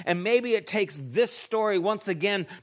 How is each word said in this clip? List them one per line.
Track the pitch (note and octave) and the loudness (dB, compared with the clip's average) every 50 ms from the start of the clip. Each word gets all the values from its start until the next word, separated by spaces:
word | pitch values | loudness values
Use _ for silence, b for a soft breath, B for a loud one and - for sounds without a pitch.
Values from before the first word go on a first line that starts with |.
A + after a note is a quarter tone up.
| F3+ | -2
And | - F3 F3 | -2 0 0
maybe | F3+ G#3+ A#3+ B3 A#3+ B3 A3+ | 2 4 4 4 4 2 0
it | G#3+ D#3 - | 0 0 -2
takes | G3 G#3+ G3+ - D3 D3 | -2 0 0 -2 -4 -8
this | C3+ B2 A#2+ G3 A#3+ A3+ | -12 -2 0 0 0 0
story | - - - - A3 A3 G#3+ G#3+ G3+ F#3 | -2 -8 -8 -4 -2 0 2 2 2 2
once | E3+ G3+ G#3+ G3+ - G3 | 2 2 0 0 -2 -4
again | F3+ D#3 D#3+ G3+ G3+ G3 E3+ B B B | -2 0 0 0 0 -2 -4 B B B